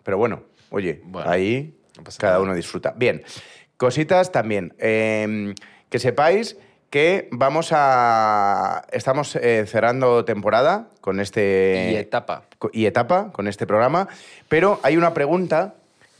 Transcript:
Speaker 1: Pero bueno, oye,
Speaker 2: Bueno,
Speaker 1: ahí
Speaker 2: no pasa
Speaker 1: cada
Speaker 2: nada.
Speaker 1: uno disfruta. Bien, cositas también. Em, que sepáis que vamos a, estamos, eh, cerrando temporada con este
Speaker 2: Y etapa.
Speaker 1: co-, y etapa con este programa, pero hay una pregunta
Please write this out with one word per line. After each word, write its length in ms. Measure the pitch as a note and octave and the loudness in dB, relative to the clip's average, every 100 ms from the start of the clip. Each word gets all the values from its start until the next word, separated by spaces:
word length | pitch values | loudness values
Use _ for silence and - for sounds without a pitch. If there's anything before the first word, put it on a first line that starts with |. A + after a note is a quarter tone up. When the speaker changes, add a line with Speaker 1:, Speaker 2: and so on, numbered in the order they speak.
Speaker 1:
Pero 120 | - F#2+ | -6 -2
bueno, 280 | A#2 F#2 - _ _ | -2 -4 -14 _ _
oye, 300 | G2+ F#2 D2 | -6 -4 -6
Speaker 2:
Bueno, 260 | E2+ F#2 D#2+ | -10 -8 -2
Speaker 1:
ahí 480 | F2+ F#2+ B2+ D3+ - _ - | 0 0 -2 -6 -16 _ -20
Speaker 2:
no 80 | |
pasa 140 | - - | -20 -4
Speaker 1:
cada 120 | G#2 | 0
Speaker 2:
nada. 100 | F#2 | 2
Speaker 1:
uno 100 | F#2+ | 2
disfruta. 400 | F#2 E2 F#2 - - | -2 -6 -6 -6 -2
Bien, 280 | A#2+ E2 - - - - _ - | -2 -2 -8 -20 -20 -20 _ -2
cositas 540 | B2 C3+ D3+ F#3 F3+ | -2 0 2 2 2
también. 440 | C3 A2 G#2 F2 - | 0 -2 -2 -4 -4
Em, 760 | A2+ A2 A2 A2 G#2+ G#2+ G2+ G2 - _ _ | -2 0 0 -2 -2 -4 -8 -10 -18 _ _
que 80 | B2 | -4
sepáis 580 | B2+ A#2 D#3 G3 A3+ - _ _ _ | -2 0 2 2 -2 -10 _ _ _
que 400 | C#3+ D#3+ G3 - | 0 2 0 -2
vamos 380 | B2 C3+ D3+ D#3+ | -2 0 0 0
a, 1120 | D#3+ C#3 B2+ A#2+ A2+ G#2+ G#2+ G2+ G2 F#2+ E2 - | 2 4 4 4 4 4 2 2 2 -2 -4 -6
estamos, 420 | A#2+ B2 C3+ D3 | -4 -2 -2 -2
eh, 300 | D#3 A#2+ A2+ G#2 | -2 0 2 0
cerrando 580 | A2+ A#2 B2+ B2+ A#2+ | 0 0 2 2 2
temporada 640 | A#2 G#2+ G#2 A2 C#3+ G3+ A3+ _ | 0 -2 0 2 4 2 -4 _
con 180 | - F#2+ | -6 -4
este 680 | G2 - G2 F#2+ F#2+ F#2 F2+ | -4 0 2 4 4 2 0
Speaker 2:
Y 40 | F2+ | -2
etapa. 480 | - A#2+ - E2 - - | -2 -4 -4 -10 -12 -10
Speaker 1:
co-, 120 | A3 | -8
y 140 | A3+ G#3 | -2 0
etapa 460 | G#3 G#3 F3+ G#3 | 0 0 0 -2
con 160 | - G2+ | -6 -6
este 180 | G2+ - | -6 -2
programa, 420 | G#2 B2 E3 F#3+ - - - - | 2 2 0 -4 -8 -20 -20 -2
pero 300 | D#3 F#3+ G#3 | 2 2 2
hay 120 | - D#3+ | 0 2
una 160 | E3+ | 2
pregunta 640 | D#3 C#3+ F3 F3 D#3 G3 - _ _ _ _ | 0 0 0 0 -2 -2 -8 _ _ _ _